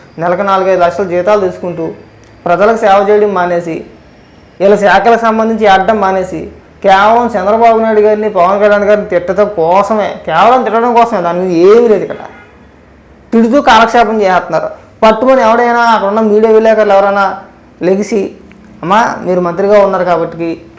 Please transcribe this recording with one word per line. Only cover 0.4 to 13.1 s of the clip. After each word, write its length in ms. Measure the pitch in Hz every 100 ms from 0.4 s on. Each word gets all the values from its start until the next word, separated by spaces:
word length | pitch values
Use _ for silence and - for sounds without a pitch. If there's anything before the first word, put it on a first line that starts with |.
నాలుగైదు 380 | 196 190 190 185
లక్షల 240 | 175 175
జీతాలు 360 | 196 175 180 208
తీసుకుంటూ 480 | 185 175 180 165 165 101 - - - -
ప్రజలకు 320 | - 175 208 226
సేవ 300 | 220 196 202
చేయడం 260 | 208 208
మానేసి, 500 | 190 175 175 170 160 - - - - _ - - _
వీళ్ళ 160 | 196 202
శాఖలకు 440 | 196 185 202 226
సంబంధించి 460 | 226 220 226 226 208
ఆడడం 340 | 190 185 214
మానేసి, 500 | 196 190 185 160 - - - -
కేవలం 440 | 196 190 208 233 240
చంద్రబాబు 520 | 214 190 220 233 226
నాయుడు 220 | 220 214
గారిని, 300 | 214 214 214
పవన్ 300 | 196 175 202
కళ్యాణ్ 240 | 208 208
గారిని 220 | 202 208 185
తిట్టడం 420 | 180 175 185 208
కోసమే, 680 | - 160 185 196 220 190 - -
కేవలం 360 | 160 208 254
తిట్టడం 320 | 220 220 240
కోసమే, 280 | 233 233 220
దాని 180 | 175 175
మీద 120 | 185
ఏమీ 360 | 170 180 220 240
లేదు. 140 | 202
ఇక్కడ 140 | 156 - - - - - - _ _ _ _